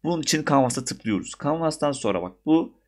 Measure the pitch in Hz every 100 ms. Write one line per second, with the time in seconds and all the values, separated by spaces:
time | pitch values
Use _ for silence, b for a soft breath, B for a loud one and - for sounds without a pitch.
0 | 151 170 151 156 151 139 127 127 127 -
1 | 113 101 - - - 160 165 151 147 139
2 | 110 92 90 - - 160 - _